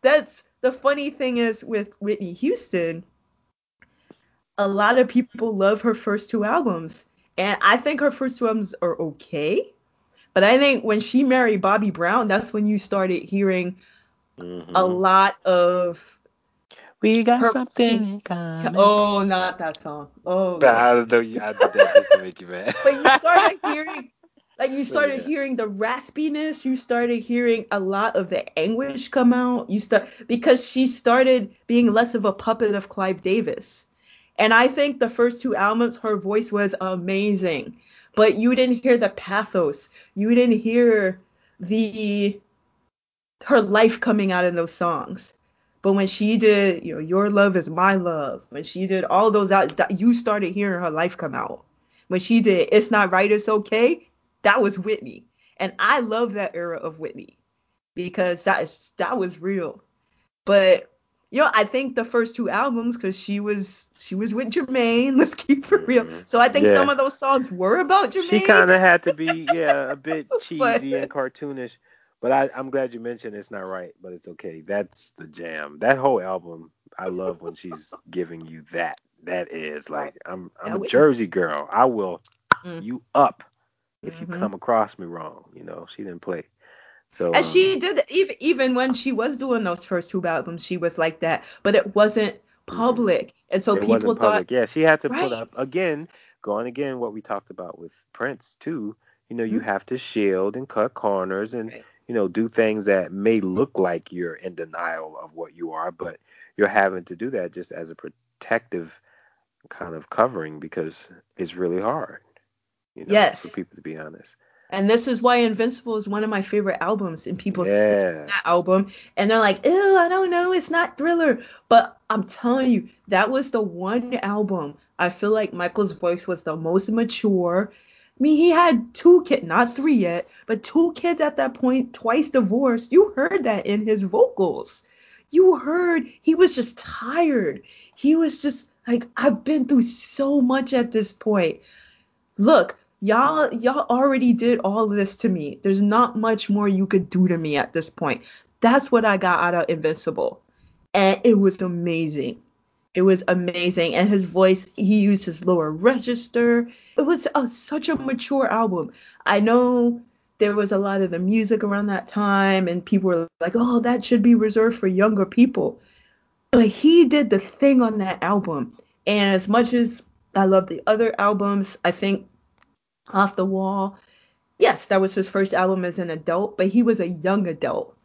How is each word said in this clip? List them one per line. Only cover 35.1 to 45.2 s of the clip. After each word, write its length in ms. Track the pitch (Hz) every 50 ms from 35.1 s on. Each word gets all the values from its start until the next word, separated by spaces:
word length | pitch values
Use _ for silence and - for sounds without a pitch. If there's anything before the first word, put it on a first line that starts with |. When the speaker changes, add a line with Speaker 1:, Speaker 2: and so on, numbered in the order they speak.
| 233 - 240 240 240 240
Speaker 1:
two 120 | - 262 220
albums, 420 | - 196 202 220 233 240 233 233 -
her 180 | - 220 214
voice 340 | 202 - 190 208 220 233 233
was 240 | 208 208 202 196 196 -
amazing. 1000 | 185 190 185 180 175 185 196 196 202 208 202 190 185 180 160 135 - - - _ _ _ - - _ _ _
But 200 | - 214 220 -
you 200 | 202 220 240 254
didn't 220 | 247 254 254 247 233
hear 200 | 240 262 247 240
the 120 | 233 190
pathos. 800 | - - - - 196 202 220 208 - 196 175 147 143 - - - _ - - _ _
You 180 | 190 202 220 240
didn't 260 | 240 247 240 226 214
hear 600 | - 226 226 240 240 240 220 214 202 185 185 185 _ _ _ _ _ _ _ _
the, 800 | 190 175 208 220 226 214 202 220 214 208 202 208 202 202 202 202 _ _ _ _ _ _ _ _ _ _ _ _ _ _ _ _ _ _ _ _ -
her 160 | - 269 240
life 380 | 214 196 196 214 226 226 233 -
coming 300 | - 247 220 214 202 190
out 120 | 185 180 180
in 100 | 180 175
those 180 | 175 170 165 -
songs. 600 | - 180 175 165 143 - - - 185